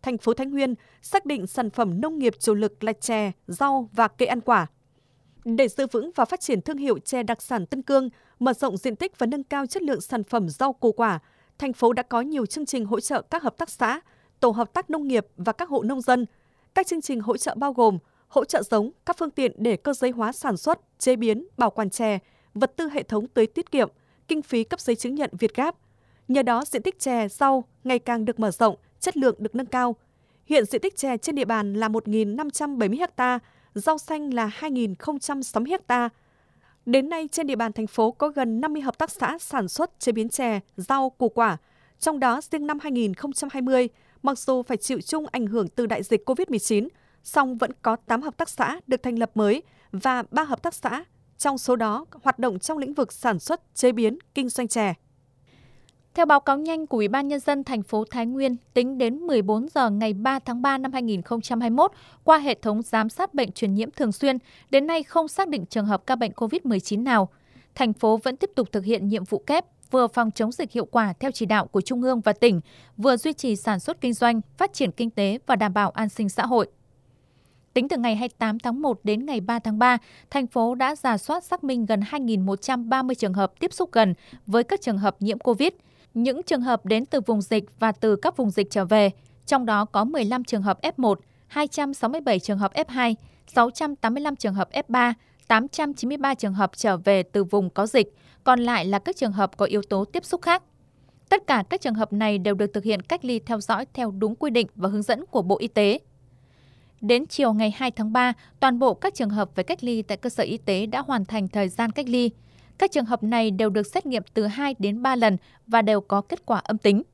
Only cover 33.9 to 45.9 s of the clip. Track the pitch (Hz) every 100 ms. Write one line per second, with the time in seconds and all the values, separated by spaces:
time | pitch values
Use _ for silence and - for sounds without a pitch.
33.9 | 311 - 311 294 240 220 - 311 254 226
34.9 | 185 - 294 - 277 254 220 254 359 -
35.9 | 247 240 _ _ _ _ _ _ _ -
36.9 | 262 269 330 320 - 294 240 226 214 220
37.9 | - 226 - 302 294 247 220 302 302 269
38.9 | - 320 - 254 330 - 269 185 - 339
39.9 | _ - 226 226 - 247 208 - - 180
40.9 | 269 262 _ 233 233 226 160 _ _ _
41.9 | _ 311 302 247 247 - 320 294 294 302
42.9 | 247 220 190 285 269 277 269 254 262 247
43.9 | _ _ _ 269 269 - 254 247 233 -
44.9 | 262 - 311 302 254 214 226 185 - 226